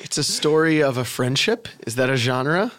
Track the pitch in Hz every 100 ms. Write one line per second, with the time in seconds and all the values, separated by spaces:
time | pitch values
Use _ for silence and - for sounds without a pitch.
0 | - - 143 - 151 156 160 156 143 123
1 | 120 - 127 135 - 233 - - - 117
2 | 127 135 120 127 131 165 233